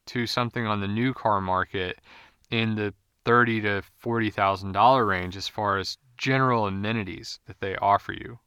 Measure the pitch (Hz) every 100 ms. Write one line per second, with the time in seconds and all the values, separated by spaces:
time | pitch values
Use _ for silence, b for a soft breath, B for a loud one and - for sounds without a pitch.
0 | - 123 113 - 120 123 110 104 98 107
1 | 127 127 113 101 95 92 90 98 90 -
2 | B B B B _ 117 113 107 104 -
3 | _ _ 120 120 120 110 104 101 - _
4 | 120 117 107 101 98 95 98 95 120 135
5 | 107 92 90 95 - - 104 98 90 -
6 | _ - 131 135 131 120 101 98 104 117
7 | 92 85 - - - - 98 92 101 101
8 | - 95 - 117